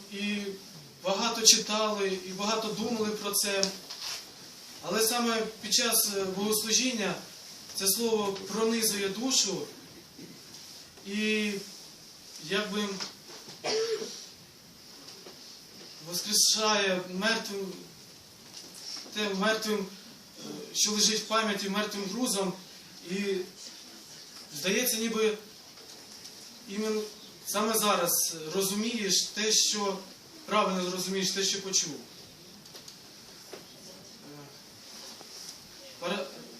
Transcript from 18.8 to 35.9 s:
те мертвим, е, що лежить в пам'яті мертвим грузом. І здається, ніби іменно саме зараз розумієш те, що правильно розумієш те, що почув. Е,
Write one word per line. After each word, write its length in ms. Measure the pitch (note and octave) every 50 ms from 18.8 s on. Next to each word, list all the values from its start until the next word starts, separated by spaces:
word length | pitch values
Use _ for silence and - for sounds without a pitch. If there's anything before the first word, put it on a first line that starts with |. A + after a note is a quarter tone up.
| - - - - - - -
те 200 | G#3+ G#3+ G3 F#3+
мертвим, 440 | F#3+ G#3 A3 - - A3 G#3+ G#3 G3
е, 640 | F#3+ - - - - - - - - - - - - - D3+ D3 D3 - -
що 180 | - - G#3
лежить 280 | G#3+ G#3 A3 A3 G#3+ -
в 40 | -
пам'яті 440 | - G#3+ A3 G#3+ G3+ G3 G3 G3+ F#3+
мертвим 360 | F#3+ G#3+ G#3 G3+ - G3+ G3
грузом. 480 | F3+ G3+ B3 B3+ - G3 G3 F#3+ F3+ - - - - - - - - - - - E3+
І 260 | F#3+ G3+ G3+ G3 F#3+ F3+ - - - - - - - - - - - - - - - - - - - - - - D3+ C#3+
здається, 360 | F3+ F#3+ G#3+ B3 B3+ A#3+ A3
ніби 420 | A3 A3+ A3 A3 A3 A3 G#3+ G#3 - - - - - - - - - - - - - - - - - - - - - - - - - - -
іменно 340 | G3 G#3 G#3+ A3 G#3+ G#3+ G#3 - - - - - - - -
саме 320 | - F#3+ G#3 A3 A3+ A3 G#3+
зараз 560 | G#3 G3+ F#3+ F3 E3+ E3 - - - - E3 D#3+ D#3 D#3 F3
розумієш 680 | G3 F#3+ - G3+ G#3 A3+ B3 B3 A3 G3+ F#3 - -
те, 300 | - - - G#3 G#3+ G#3+
що 460 | G#3+ - - - G#3+ G#3 G3+ F#3+ F#3 - - - - - - - - - -
правильно 440 | - G3+ G#3+ G3 F#3+ F#3+ F#3 F3+ F3+
розумієш 400 | F#3 F#3 F#3 F#3 F#3+ F#3+ F#3 -
те, 140 | - G3 G3
що 180 | - G3 F#3
почув. 320 | F#3 F#3+ F#3 - - D#3+ C3+ A2+ - - - - - - - - - - - - - - - - - - - - - - - - - - - - - - -
Е, 20 | - - - - - - - - - - - - - - C#3+ D3 D3 C#3+ C#3 - - - - - - - - - - - - - - - - - - - - - - - - - - - -